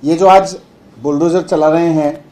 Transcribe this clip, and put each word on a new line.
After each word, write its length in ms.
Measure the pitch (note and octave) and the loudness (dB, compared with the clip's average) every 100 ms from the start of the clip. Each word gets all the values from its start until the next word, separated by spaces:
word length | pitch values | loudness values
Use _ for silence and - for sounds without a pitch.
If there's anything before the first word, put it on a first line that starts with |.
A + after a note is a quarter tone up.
ये 120 | C#3+ E3 | -4 0
जो 120 | F#3+ | 4
आज 300 | F#3+ F#3+ - _ _ _ - | 4 2 -10 _ _ _ -10
बुलडोजर 420 | B2+ C#3+ E3 F3 | -6 -2 0 -2
चला 280 | F3+ E3+ D#3 | -2 -2 0
रहे 200 | D#3+ E3+ | 0 0
हैं 360 | D#3 D3 D3 - | -2 -4 -6 -18